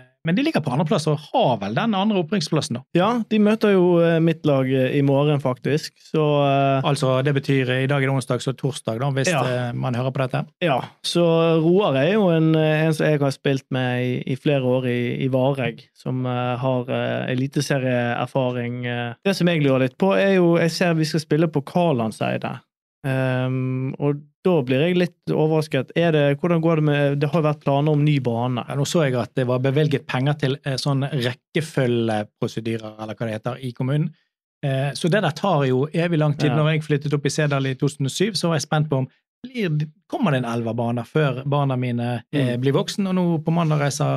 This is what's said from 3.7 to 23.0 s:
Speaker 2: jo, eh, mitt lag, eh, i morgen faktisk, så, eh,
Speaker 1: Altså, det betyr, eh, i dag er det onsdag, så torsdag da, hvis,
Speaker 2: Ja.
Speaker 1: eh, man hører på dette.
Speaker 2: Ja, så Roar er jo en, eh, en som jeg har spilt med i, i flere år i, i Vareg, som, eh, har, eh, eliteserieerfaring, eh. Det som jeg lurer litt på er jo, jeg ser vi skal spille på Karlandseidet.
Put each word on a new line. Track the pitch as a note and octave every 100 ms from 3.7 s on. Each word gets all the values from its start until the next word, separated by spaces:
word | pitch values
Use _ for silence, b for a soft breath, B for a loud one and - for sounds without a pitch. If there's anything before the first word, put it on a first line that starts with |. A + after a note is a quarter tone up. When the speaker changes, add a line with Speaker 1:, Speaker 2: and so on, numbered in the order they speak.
Speaker 2:
jo, | F#3+ F3 E3+
eh, | E3+ E3
mitt | E3 D#3+ D3+
lag, | C3+ C3
eh, | C3 B2+ C#3+
i |
morgen | C#3 C#3 D3+ C#3+
faktisk, | C3 B2 C3 D3+ - _
så, | - D#3+ D3+ D3
eh, | C#3 C#3 C#3 C3+ C#3
Speaker 1:
Altså, | C#3 C3 C3
det | C#3+ C#3
betyr, | C#3+ C#3 B2
eh, | B2+
i | C3
dag | C#3+
er | C3+
det | C3+
onsdag, | - B2
så | C#3+ A#2+
torsdag | C#3 - - A2+
da, | C#3+
hvis, | C3+ C3+
Speaker 2:
Ja. | D3
Speaker 1:
eh, | B2+ B2 A#2+
man | B2+ C3 A#2+
hører | C3
på | C3+
dette. | B2+ C#3 - -
Speaker 2:
Ja, | E3+ B2+ - _
så | - E3+ E3+ E3 E3 E3
Roar | D#3+ F#3 G3 C3+
er | D#3
jo | G#3+ F#3
en, | E3 D#3+ D#3+
eh, | D#3 D#3 D#3+
en |
som | D#3 D#3
jeg | D3+
har | C#3
spilt | - C#3+ C3+ -
med | C3 B2+ B2 B2
i, | B2+ -
i | C3
flere | D#3 C#3
år | B2+ B2+ B2+
i, | A#2+ A#2+ C#3+ C3+
i |
Vareg, | C3 C3 C3+ A#2 A2+ -
som, | _ - B2+ B2+
eh, | B2 B2 B2
har, | C3 B2+ B2
eh, | A#2+ A#2+ A#2+ C3 B2+
eliteserieerfaring, | C#3 D3 - C#3+ B2+ B2 A#2+ A#2+ B2+ C#3 B2+ B2 A#2+ B2 B2
eh. | A#2+ A#2+ -
Det | G3 F#3
som | F3
jeg | E3
lurer | C#3 C3
litt | C3 -
på | F#3+ G3
er | G3 F#3+
jo, | E3+ E3
jeg | E3
ser | E3 F3+
vi | D#3+ D#3
skal | D#3+
spille | - D3+ E3
på | -
Karlandseidet. | - F3+ E3+ B2 A2 - B2 B2 A2+ B2 _ _ _ _